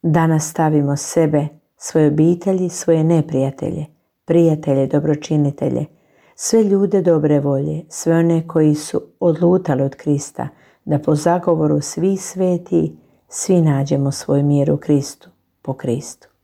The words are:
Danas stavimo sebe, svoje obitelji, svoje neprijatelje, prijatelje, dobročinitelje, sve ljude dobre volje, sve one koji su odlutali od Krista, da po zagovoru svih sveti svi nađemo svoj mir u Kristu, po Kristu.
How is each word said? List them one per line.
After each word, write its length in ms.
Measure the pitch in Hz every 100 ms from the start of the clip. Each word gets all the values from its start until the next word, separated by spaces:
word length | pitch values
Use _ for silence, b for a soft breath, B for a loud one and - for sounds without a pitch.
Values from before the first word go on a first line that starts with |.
Danas 480 | 170 165 165 160 156
stavimo 460 | - 156 151 143 143
sebe, 520 | - - 156 151 147 - _ _
svoje 320 | - 165 151
obitelji, 600 | 151 160 175 196 190 180
svoje 360 | 175 - 165
neprijatelje, 840 | 160 170 156 143 135 139 - 175 151 _ _ _
prijatelje, 600 | - 170 165 151 151 135 135
dobročinitelje, 1000 | 147 151 151 - 151 143 143 123 127 147 b b b b
sve 300 | b - 226
ljude 380 | 208 196 196 202
dobre 380 | 175 160 151 147
volje, 440 | 143 135 147 156 -
sve 280 | - - 165
one 300 | 165 165 165
koji 280 | 165 156
su 280 | 151 - - - _
odlutali 640 | 180 160 175 180 180 131
od 120 | 139
Krista, 540 | - - 143 - - 131 b b b
da 140 | - 147
po 160 | 151
zagovoru 640 | 151 170 175 175 165 151 147
svih 420 | 147 - 180 190
sveti 720 | - 185 185 175 175 175 160 B B B B
svi 320 | - - 180
nađemo 520 | 160 139 139 143 139
svoj 300 | 139 - 143
mir 300 | 143 143 139
u 40 | 147
Kristu, 520 | - 147 139 - - _ _ _
po 100 | -
Kristu. 560 | 135 135 120 147 - _ _